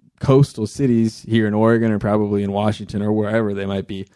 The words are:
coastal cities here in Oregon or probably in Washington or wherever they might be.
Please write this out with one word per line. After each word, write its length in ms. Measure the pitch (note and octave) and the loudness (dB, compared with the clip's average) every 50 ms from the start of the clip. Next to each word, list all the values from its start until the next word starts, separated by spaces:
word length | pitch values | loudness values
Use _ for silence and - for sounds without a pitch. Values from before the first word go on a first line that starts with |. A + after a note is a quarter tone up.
| _ _ _ - | _ _ _ -4
coastal 480 | - - C3+ C3+ C#3+ - - - G#2+ G#2+ | 0 4 4 4 4 2 0 -4 -6 -6
cities 560 | - - C#3 B2+ A#2+ A2+ A2+ A2 A2 - - | -4 -2 0 2 2 2 2 0 -2 -6 -4
here 240 | - A2+ A2+ A2 G#2 | -2 0 2 2 2
in 60 | G#2 | 2
Oregon 400 | G#2+ A2 A2+ A#2 A2+ A#2 A2+ G#2+ | 2 4 4 4 4 2 0 0
or 60 | G2+ | 0
probably 440 | A#2 G#2+ G#2 G#2+ G#2+ G2+ G#2 G2+ G2+ | 0 0 0 0 0 0 -2 -2 -2
in 80 | G2 | -2
Washington 500 | G2 G2+ G#2 G#2+ G#2+ - G#2 F#2+ - G2+ | -2 0 0 0 -2 -4 -6 -8 -6 -4
or 120 | G#2 G#2+ G#2+ | -2 0 0
wherever 400 | G#2+ G#2 G#2 A2 A2+ A2+ G2+ G2+ | 0 0 0 0 -2 -2 -2 -2
they 120 | G2 G2 | -4 -4
might 220 | G2 G2 G2 F#2 - | -4 -4 -4 -6 -6
be. 180 | G2+ F#2+ F#2+ - _ | -8 -10 -12 -14 _